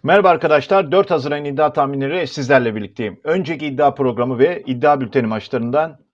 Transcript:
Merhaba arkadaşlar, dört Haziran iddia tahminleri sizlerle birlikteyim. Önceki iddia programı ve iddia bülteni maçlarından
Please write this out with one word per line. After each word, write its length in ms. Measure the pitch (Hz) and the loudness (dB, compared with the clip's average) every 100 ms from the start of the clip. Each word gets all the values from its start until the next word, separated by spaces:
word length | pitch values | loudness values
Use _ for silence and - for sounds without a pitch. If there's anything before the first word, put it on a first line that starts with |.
Merhaba 260 | 165 190 190 | 4 4 6
arkadaşlar, 640 | 165 160 151 135 196 160 | 2 4 2 2 0 2
dört 200 | 180 196 | 0 2
Haziran 340 | 165 139 147 143 | 0 -2 -6 -6
iddia 280 | 139 151 | 0 0
tahminleri 540 | 151 139 139 135 175 147 | 2 -2 -2 -4 -4 -6
sizlerle 480 | - 127 135 120 107 | -6 2 2 2 -4
birlikteyim. 440 | 98 - 110 - | -10 -8 -8 -6
Önceki 420 | 151 175 156 156 151 | -4 -2 -2 -6 -6
iddia 280 | 135 147 | 0 0
programı 460 | 139 131 113 123 123 | 2 -2 0 -4 2
ve 240 | 147 175 - | 2 0 -6
iddia 360 | 123 147 143 | 0 2 2
bülteni 260 | 120 135 113 | 0 -2 -2
maçlarından 720 | 110 - 127 117 139 160 151 _ | -4 -4 -6 -2 -2 -2 -8 _